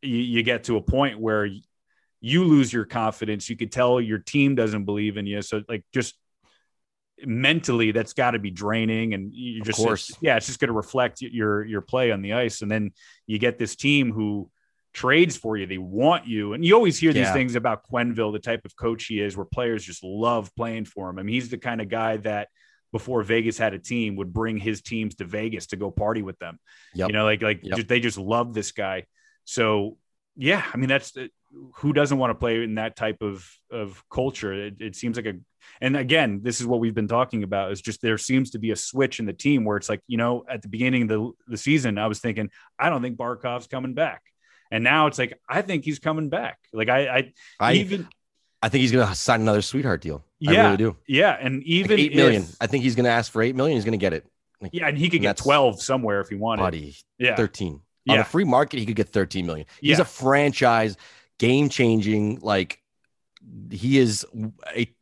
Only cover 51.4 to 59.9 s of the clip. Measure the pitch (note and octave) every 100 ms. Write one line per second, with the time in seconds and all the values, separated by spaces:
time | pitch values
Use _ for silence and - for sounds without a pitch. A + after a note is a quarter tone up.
51.4 | B2+ C3+ D3 E3+ G3 G#3 D3 C#3+ C3+ G#2+
52.4 | E2 - A#2 C#3 B2+ A#2+ B2 A#2 A2+ A2
53.4 | A2+ B2+ C#3+ C3+ G#2 A2 F#2+ D#2+ - _
54.4 | _ _ G2 F3 D#3 D3+ F3 E3 G2+ G2
55.4 | C3 C#3+ C3 G2+ - C3 A2+ G2+ F#2 G2+
56.4 | A2+ A2 F#2+ E2 D2 C#2+ _ _ B2 A2
57.4 | G#2+ - F#2 D2 _ _ - C#3 G2+ D#3+
58.4 | F#3+ B2 D3 C3+ A2 A2 G2+ G#2+ F#2 F#2+
59.4 | F2 D#2 D2+ - C#3+